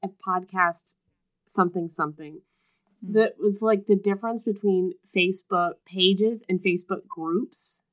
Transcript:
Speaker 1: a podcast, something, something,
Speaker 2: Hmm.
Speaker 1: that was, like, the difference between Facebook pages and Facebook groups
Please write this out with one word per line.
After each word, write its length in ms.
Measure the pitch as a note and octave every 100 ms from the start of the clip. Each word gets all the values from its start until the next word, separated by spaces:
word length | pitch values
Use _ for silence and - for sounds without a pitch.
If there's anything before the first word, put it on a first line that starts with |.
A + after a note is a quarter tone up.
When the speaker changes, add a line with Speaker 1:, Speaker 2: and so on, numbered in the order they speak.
Speaker 1:
a 60 | G3
podcast, 840 | - - F#3 F#3 F#3 F3 E3+ _ - _ _ _ _ -
something, 420 | - F3+ F3 E3+
something, 500 | - D3+ D3+ D3+ D#3 _ _ _ _ _ _
Speaker 2:
Hmm. 80 | F#3
Speaker 1:
that 260 | G#3 A3 -
was, 220 | G3+ G3+
like, 240 | A3 G#3 G3+
the 80 |
difference 480 | G3 G3+ G3 A3+ A#3
between 520 | A3+ G3+ G3+ F#3 F#3 F3+ _
Facebook 600 | G3 F3+ F#3 - F#3 F3 - _
pages 560 | F#3 F#3 F#3+ G#3+ A#3 -
and 120 | F#3
Facebook 460 | F#3+ F3 - F#3+ -
groups 760 | - E3 E3+ B3+ - - - _